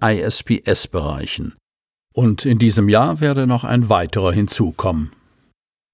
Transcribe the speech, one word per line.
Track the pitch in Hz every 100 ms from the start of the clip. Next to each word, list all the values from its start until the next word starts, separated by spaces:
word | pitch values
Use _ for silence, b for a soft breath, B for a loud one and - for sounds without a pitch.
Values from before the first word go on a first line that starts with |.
I | 110 104
S | 78 -
P | - 113
S-Bereichen. | - 90 - 90 73 69 - - 73 - _ _ _ _ _
Und | - 117 104
in | 135 113
diesem | 117 107 101
Jahr | 104 143 156
werde | 151 135 127
noch | 123
ein | 123 123 113
weiterer | 98 82 107 95
hinzukommen. | 92 101 - 95 - 95 82 73 - _ _ _ _ _ _ _